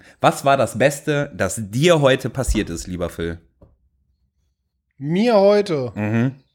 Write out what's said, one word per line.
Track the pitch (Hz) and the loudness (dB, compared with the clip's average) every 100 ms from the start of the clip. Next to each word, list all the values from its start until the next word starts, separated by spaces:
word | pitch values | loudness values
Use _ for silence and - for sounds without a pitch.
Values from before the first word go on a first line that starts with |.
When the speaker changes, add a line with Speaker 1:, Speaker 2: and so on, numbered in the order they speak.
| - _ | -14 _
Speaker 1:
was | 143 165 | 0 0
war | 139 135 | 2 2
das | 117 - | 0 0
Beste, | 135 147 - 147 143 | 0 0 -4 -4 -4
das | 92 95 101 104 | -4 -6 -6 -8
dir | 113 170 165 | 0 2 4
heute | 139 131 123 | 4 2 -2
passiert | 123 120 110 95 | -6 -2 -2 -2
ist, | 85 - | -6 -8
lieber | 87 85 | -8 -8
Phil? | - 85 85 _ _ - _ _ _ _ _ _ _ _ _ _ _ _ - | -6 -8 -8 _ _ -20 _ _ _ _ _ _ _ _ _ _ _ _ -12
Speaker 2:
Mir | 139 175 240 214 | -4 0 2 4
heute? | 196 208 202 151 123 | 6 4 2 -2 -4
Speaker 1:
Mhm. | 104 104 113 127 135 _ | -4 -2 0 0 -2 _